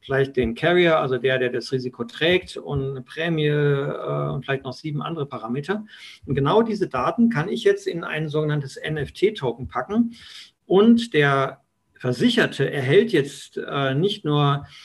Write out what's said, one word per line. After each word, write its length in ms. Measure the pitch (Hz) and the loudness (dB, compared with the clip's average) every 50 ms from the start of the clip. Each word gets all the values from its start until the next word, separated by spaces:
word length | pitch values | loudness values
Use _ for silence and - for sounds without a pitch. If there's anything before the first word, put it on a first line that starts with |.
vielleicht 340 | _ - 135 135 139 135 - - | _ -2 0 0 0 0 0 0
den 180 | 123 113 113 | 0 0 0
Carrier, 440 | - - 165 175 180 180 170 160 156 | 0 2 2 4 6 4 4 4 2
also 180 | 139 135 131 123 | 2 0 -2 0
der, 220 | 117 131 131 131 | 2 0 2 2
der 100 | 127 123 | 0 0
das 220 | 120 123 120 - | -2 -4 -6 -4
Risiko 320 | 135 131 123 123 - - 120 | -4 -4 -4 -4 -8 -8 -10
trägt, 520 | 117 - - 151 165 180 175 - - - | -10 -6 -2 0 2 2 2 0 -4 -14
und 360 | - - - 147 139 135 135 | -12 -8 -4 -4 -2 -2 -4
eine 100 | 139 131 | -6 -8
Prämie, 460 | 123 _ - 156 165 170 165 156 151 147 | -12 _ -10 -6 -4 -2 0 0 2 2
äh, 800 | 147 147 147 147 143 139 139 147 - - - 147 143 147 143 147 | 2 2 2 2 2 0 0 -4 -6 -6 -6 -6 -4 -4 -4 -4
und 140 | 151 143 143 | -4 -6 -4
vielleicht 180 | - 139 135 - | -4 -4 -4 -4
noch 100 | 135 131 | -10 -12
sieben 280 | - - 156 147 147 | -10 -10 -8 -6 -6
andere 240 | 147 147 165 165 143 | -6 -6 -6 -6 -6
Parameter. 600 | 139 - 123 107 110 120 139 147 151 196 214 214 - - - - - - - _ | -8 -8 -12 -8 -6 -6 -6 -4 -4 -6 -6 -6 -12 -18 -20 -20 -20 -20 -20 _
Und 100 | - 143 | -6 -4
genau 260 | 143 135 143 180 214 | 0 0 2 4 2
diese 260 | 233 226 208 - 185 - | 2 2 0 -4 -4 -4
Daten 420 | - 131 123 156 175 - 233 226 | -2 -2 -2 -2 2 2 2 2
kann 200 | - 147 156 196 | 2 0 -2 -2
ich 140 | 226 233 - | -4 0 2
jetzt 240 | 196 202 202 - 196 | 2 0 2 -2 -6
in 160 | - 170 175 | -6 -6 -8
ein 260 | - 160 156 156 156 | -6 -6 -6 -6 -4
sogenanntes 480 | 143 151 156 151 151 151 139 135 - - | -2 -2 -2 0 -2 -2 -4 -6 -12 -10
N-F-T-Token 920 | - 156 156 151 139 - - - - 214 214 - 139 123 113 - 127 - | -6 -6 -4 -4 -6 -8 -4 0 0 0 0 0 -4 -4 -4 -4 -10 -8
packen. 480 | - 123 - - 202 220 240 233 - - - - - - - - _ _ _ | -6 -6 -6 -2 0 0 0 0 -2 -12 -20 -20 -20 -20 -20 -20 _ _ _
Und 480 | _ 175 190 208 233 240 233 - - - | _ 4 6 8 8 6 6 4 2 2
der 480 | 151 147 143 139 135 135 135 - _ _ _ _ _ _ _ _ _ | 4 4 6 4 2 2 -2 -4 _ _ _ _ _ _ _ _ _
Versicherte 760 | - 127 123 123 180 247 220 - 165 139 - - 139 - | -2 -2 0 2 2 2 4 4 2 2 2 -2 -2 -2
erhält 400 | - 147 127 127 143 196 233 226 | 0 -2 0 4 4 4 4 4
jetzt, 460 | - 151 135 143 - - - - _ - | 2 0 0 0 -4 -16 -18 -14 _ -12
äh, 380 | - - - 143 139 135 131 | -10 -6 -4 -2 -2 0 0
nicht 280 | 139 170 202 208 - _ | 0 0 0 -2 -2 _
nur, 420 | 151 147 147 147 143 139 143 - - - - - | 0 2 2 4 2 2 0 -4 -10 -20 -20 -20